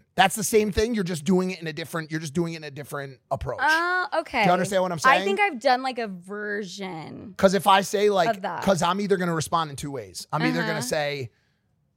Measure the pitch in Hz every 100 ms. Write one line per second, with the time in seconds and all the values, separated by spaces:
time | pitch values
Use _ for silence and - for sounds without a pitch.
0 | _ - 190 220 190 220 214 220 214 220
1 | 180 165 147 185 185 185 165 151 165 165
2 | 151 156 160 151 170 165 151 139 135 143
3 | 139 131 - 135 135 - 277 320 349 370
4 | 359 311 330 262 196 180 185 190 185 170
5 | - 277 392 392 403 254 269 247 262 247
6 | 220 180 185 208 208 208 190 196 190 165
7 | 147 - - 185 190 190 - 190 190 202
8 | 208 196 165 196 190 165 190 180 175 190
9 | 208 190 175 165 - 170 156 139 147 135
10 | 98 85 - 151 156 165 - - 139 165
11 | 147 143 120 _ _ _ _ _ _